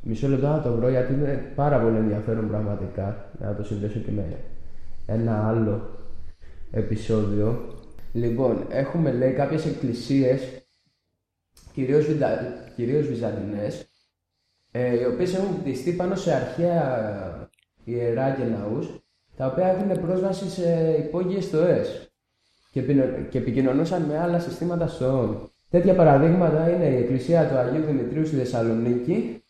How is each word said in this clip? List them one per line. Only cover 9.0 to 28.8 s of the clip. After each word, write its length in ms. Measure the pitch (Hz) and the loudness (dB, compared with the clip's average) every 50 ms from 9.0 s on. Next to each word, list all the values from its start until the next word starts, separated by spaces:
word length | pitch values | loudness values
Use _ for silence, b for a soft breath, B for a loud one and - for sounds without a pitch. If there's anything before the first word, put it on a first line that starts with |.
| 160 139 | 0 2
λέει, 200 | 123 120 127 131 | 2 2 2 2
κάποιες 340 | 127 135 143 - 160 151 - | 2 2 0 0 0 -2 -2
εκκλησίες, 760 | 156 135 - - 123 113 - - - 139 135 131 131 135 - - - - - _ _ _ _ _ _ _ _ _ _ _ _ _ _ _ _ _ _ _ - - - - | -2 -4 -2 -2 -4 -4 -4 -2 0 2 4 4 4 2 2 -2 -8 -12 -16 _ _ _ _ _ _ _ _ _ _ _ _ _ _ _ _ _ _ _ -20 -20 -12 -6
κυρίως 320 | - 131 127 143 151 151 | -4 0 2 2 2 4
Βυζα-, 680 | 151 - 139 135 - 113 - 123 120 - - - - - | 2 0 0 0 0 0 -2 -4 -8 -10 -12 -16 -14 -8
κυρίως 320 | - 117 117 143 151 143 | -6 -2 0 0 0 0
βυζαντινές, 800 | 127 120 113 120 107 101 98 98 101 104 104 104 110 - - - _ _ _ _ _ _ _ _ _ _ _ _ _ _ _ _ _ | 0 -2 -4 -4 -4 -4 -6 -6 -6 -6 -4 -4 -6 -6 -10 -16 _ _ _ _ _ _ _ _ _ _ _ _ _ _ _ _ _
ε, 280 | _ 120 123 123 123 117 | _ -2 0 2 2 2
οι 60 | 123 | 2
οποίες 280 | 123 - - 180 175 185 | 0 0 0 -2 0 0
έχουν 240 | 190 196 196 175 - | 0 0 -2 -2 -4
χτιστεί 320 | - 139 127 - - 170 | -4 -4 -4 -2 -2 -4
πάνω 240 | 170 170 180 185 196 | -2 0 0 -2 -2
σε 180 | - - 170 147 | 0 0 0 0
αρχαία 1160 | 127 123 - - - 170 175 170 170 147 135 127 117 110 107 101 98 95 92 80 - - - _ _ _ _ _ _ _ | 0 0 -4 -2 0 0 2 2 2 0 0 -2 -2 -2 -4 -6 -6 -8 -10 -10 -12 -16 -18 _ _ _ _ _ _ _
ιερά 460 | 113 120 120 120 117 117 120 131 139 | -6 -4 -2 0 0 0 0 0 0
και 120 | 135 135 120 | 0 -2 -2
ναούς, 440 | 113 110 101 101 107 113 - - - - - _ _ _ _ _ _ - | -2 -2 -4 -4 -4 -4 -4 -6 -8 -10 -16 _ _ _ _ _ _ -10
τα 80 | - 131 | -4 -4
οποία 220 | 131 - 175 185 | -2 0 2 2
έχουν 340 | 185 185 185 202 196 180 - | 2 2 2 0 -2 -2 -2
πρόσβαση 480 | 170 160 185 185 185 196 185 - 202 170 | 0 0 0 0 0 -2 -2 -2 -4 -6
σε 460 | - 185 175 170 170 165 160 160 160 151 - | -4 -2 0 2 2 2 2 2 2 0 0
υπόγειες 360 | - 165 175 185 180 196 196 175 | -2 -2 -2 -2 -2 -2 -2 -4
στοές 680 | - - 156 170 180 147 113 - - - - - _ _ _ _ _ _ _ _ _ _ _ _ _ | 0 2 2 4 4 4 2 0 -4 -6 -10 -14 _ _ _ _ _ _ _ _ _ _ _ _ _
και 80 | _ 135 | _ -4
επινο-, 480 | 120 - 143 139 127 123 - - - - | 0 2 4 4 4 2 0 -6 -8 -4
και 80 | - | -4
επικοινωνούσαν 640 | 127 113 123 113 135 131 131 127 143 165 170 185 175 | -2 -2 0 0 2 2 2 2 2 2 2 0 -2
με 180 | 160 147 147 156 | 0 0 0 0
άλλα 200 | 170 175 175 170 | 0 0 0 0
συστήματα 480 | 170 - - - 165 175 175 170 170 | -2 -4 -6 -4 -4 -2 -2 -2 -2
στοών. 640 | - - - 131 127 135 131 117 104 107 107 - - _ _ _ _ | -4 -2 -2 0 0 2 2 0 0 -2 -6 -10 -16 _ _ _ _
Τέτοια 260 | - 175 180 190 180 | 2 4 6 6 6
παραδείγματα 720 | 180 165 156 143 135 151 165 170 185 175 160 147 156 160 170 | 8 8 8 8 8 8 6 6 6 4 4 4 4 4 2
είναι 160 | 175 180 170 | 2 2 2
η 100 | 143 127 | 2 2
εκκλησία 500 | 123 120 123 135 127 - - 170 170 123 | 2 2 2 0 -2 2 4 4 4 4
του 100 | - 139 | 4 2
Αγίου 260 | 127 123 - 147 156 156 | 2 2 2 0 0 0
Δημητρίου 400 | 151 143 127 117 123 139 156 156 | 0 0 0 0 -2 0 -2 0
στη 100 | 156 151 | 0 0
Θεσσαλονίκη 1080 | 131 123 - 123 120 113 117 113 113 | 0 0 0 0 0 2 2 2 2